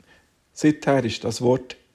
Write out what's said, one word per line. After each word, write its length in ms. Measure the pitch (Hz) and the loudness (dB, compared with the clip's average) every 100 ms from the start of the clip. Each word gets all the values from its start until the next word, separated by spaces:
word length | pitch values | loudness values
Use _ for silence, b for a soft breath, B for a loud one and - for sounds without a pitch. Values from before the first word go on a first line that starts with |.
| b b b b _ | b b b b _
Seither 500 | - 151 151 - 139 | 0 0 2 0 0
ist 200 | 117 - | 0 -4
das 180 | 101 113 | -6 -2
Wort 360 | 120 127 - - _ | 0 0 -2 -20 _